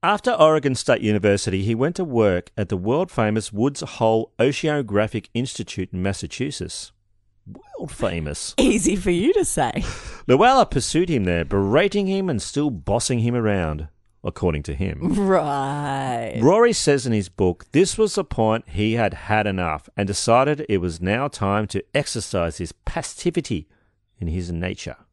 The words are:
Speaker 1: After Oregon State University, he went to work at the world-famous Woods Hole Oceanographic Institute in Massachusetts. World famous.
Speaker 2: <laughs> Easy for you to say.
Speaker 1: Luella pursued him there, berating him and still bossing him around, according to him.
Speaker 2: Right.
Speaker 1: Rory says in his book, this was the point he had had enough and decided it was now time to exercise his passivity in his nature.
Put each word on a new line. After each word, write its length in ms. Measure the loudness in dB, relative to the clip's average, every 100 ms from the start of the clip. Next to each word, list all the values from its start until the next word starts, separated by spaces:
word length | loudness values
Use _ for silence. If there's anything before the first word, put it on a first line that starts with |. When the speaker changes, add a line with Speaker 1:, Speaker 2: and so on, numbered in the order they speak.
Speaker 1:
After 300 | 2 0 0
Oregon 440 | 6 6 6 2 -2
State 260 | 2 2
University, 640 | 4 2 4 2 2 -2
he 100 | 0 0
went 200 | 0 -2
to 100 | -2
work 460 | 2 4 2 -4 -8
at 140 | -4
the 80 | -2
world-famous 720 | 0 0 -2 0 0 0 -4
Woods 300 | 0 0 0
Hole 500 | -12 0 2 2 0 _
Oceanographic 920 | 0 2 -2 -2 0 0 0 -2 -6
Institute 560 | -6 -4 -6 -8 -6 -6
in 120 | -2
Massachusetts. 880 | -2 -4 -8 -6 -6 -6 -8 -10 -14 _ _ _ _ _ -20
World 440 | -20 -18 -14 -12
famous. 640 | -4 -4 -2 -6 -8 -8 0
Speaker 2:
<laughs> 40 |
Easy 360 | 2 4 2 0
for 140 | 0
you 240 | 2 2
to 100 | 2
say. 400 | 0 0 -2 -2 -6 -8 -12 -14 2
Speaker 1:
Luella 400 | 6 8 6 4
pursued 420 | 2 0 0 2
him 140 | 2
there, 200 | 2 0
berating 640 | 0 0 4 4 2 0 0
him 240 | 0 -2
and 100 | -2
still 300 | -4 -2 -2
bossing 500 | -2 -2 -2 0 0
him 140 | 0
around, 540 | 2 2 2 0 -4 -8 _ _ _
according 380 | -10 -2 0 0
to 120 | -4 -4
him. 400 | -4 -2 -2 0 2
Speaker 2:
Right. 1080 | 2 2 -2 -2 -4 -4 -4 -4 -4 -6 -2
Speaker 1:
Rory 340 | 0 4 2
says 340 | 2 0 0 2
in 40 |
his 160 | -2 -2
book, 360 | 0 0 0 -2
this 260 | 2 2 2
was 160 | 0
the 100 | 0
point 460 | -4 0 0 0 -4
he 240 | -2 0
had 220 | 2 0 -2
had 320 | -2 0 0
enough 420 | 0 -2 -4 -8 -4
and 80 | -2
decided 640 | -2 4 4 4 0 0
it 120 | 0
was 200 | 0 -4
now 260 | -2 0 -2
time 380 | -2 0 0 0
to 140 | -4 -4 -4
exercise 640 | -4 -6 -4 -2 -2 -4
his 140 | -10
passivity 960 | -8 -8 -6 -8 -4 -2 -2 -4 -6 -6 _ _ _ _ _
in 80 | -4
his 240 | -4 -4
nature. 460 | -4 -4 -6 -12 -14 _